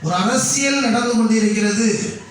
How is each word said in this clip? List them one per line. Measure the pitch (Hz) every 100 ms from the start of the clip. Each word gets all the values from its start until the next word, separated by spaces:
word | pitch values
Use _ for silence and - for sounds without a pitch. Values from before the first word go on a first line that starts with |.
ஒரு | 156 185
அரசியல் | 208 262 - - 277 277 240
நடந்து | 233 233
கொண்டிருக்கிறது | 226 220 220 214 208 208 202 226 - - - -